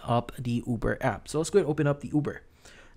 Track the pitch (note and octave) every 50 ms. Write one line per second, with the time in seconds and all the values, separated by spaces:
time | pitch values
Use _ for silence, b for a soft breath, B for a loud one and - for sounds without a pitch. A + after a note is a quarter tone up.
0 | - - A#2+ A#2+ - - - - C3 B2 A#2+ A#2+ - - A#2+ A2 - A#2 A2 -
1 | - C3 G2+ G2 - - - D3+ E3+ - - G3+ F3 - D3+ D3 D3 C#3+ C#3+ C#3+
2 | - B2 D3+ D3+ C#3 - - C#2 - B B B B B B B B B B